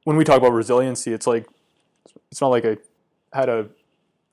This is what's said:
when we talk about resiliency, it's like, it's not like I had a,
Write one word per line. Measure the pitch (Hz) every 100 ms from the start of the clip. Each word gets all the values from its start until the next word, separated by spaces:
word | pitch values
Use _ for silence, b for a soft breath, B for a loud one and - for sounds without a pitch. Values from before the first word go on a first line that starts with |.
| -
when | 156
we |
talk | 156 135
about | 127
resiliency, | 117 110 123 131 127 120
it's | 113 123
like, | 117 117 _ _ _ _ _ _ _ _
it's | -
not | 135
like | 123 117
I | 107 _ _ _ _ _
had | 135 127
a, | 117 104 - _ _ _ _ _